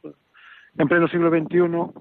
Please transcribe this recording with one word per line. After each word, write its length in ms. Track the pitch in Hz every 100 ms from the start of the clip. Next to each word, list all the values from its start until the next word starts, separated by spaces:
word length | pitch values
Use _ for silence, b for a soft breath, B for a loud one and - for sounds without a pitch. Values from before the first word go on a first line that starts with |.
| 151 - _ _ B B B -
en 100 | 147
pleno 180 | 175 165
siglo 220 | 175 170
veintiuno, 640 | 165 156 175 170 170 175 -